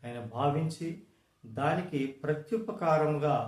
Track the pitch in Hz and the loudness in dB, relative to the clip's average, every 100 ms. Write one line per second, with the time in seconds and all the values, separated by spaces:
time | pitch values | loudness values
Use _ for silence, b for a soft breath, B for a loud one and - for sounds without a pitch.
0 | 120 120 113 117 143 147 160 - 170 185 | -10 -10 -8 0 2 2 -2 -4 -8 -8
1 | b b b b 113 110 147 185 180 147 | b b b b -12 -2 0 0 0 -2
2 | 135 - 143 151 - 220 220 - 165 156 | -2 -4 -2 -2 0 -2 -2 -2 4 4
3 | 151 151 147 139 | 4 2 2 2